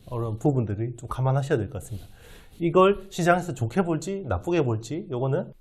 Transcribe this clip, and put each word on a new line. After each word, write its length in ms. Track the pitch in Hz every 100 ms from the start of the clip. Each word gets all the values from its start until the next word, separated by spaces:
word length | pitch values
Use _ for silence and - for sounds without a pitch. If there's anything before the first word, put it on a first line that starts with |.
| -
그런 260 | 120 117 107
부분들이 580 | 151 131 107 104 113 113
좀 120 | 120
감안하셔야 480 | - 131 135 135 143
될 140 | 95
것 100 | 95
같습니다. 260 | - 101 - - - - - -
이걸 460 | 170 170 190 196 -
시장에서 460 | - 170 180 180
좋게 260 | 139 113 180
볼지 400 | 175 160 190 196 139
나쁘게 320 | 90 - 175
볼지, 440 | 131 110 113 156 208
요거는 440 | 123 135 151 226 -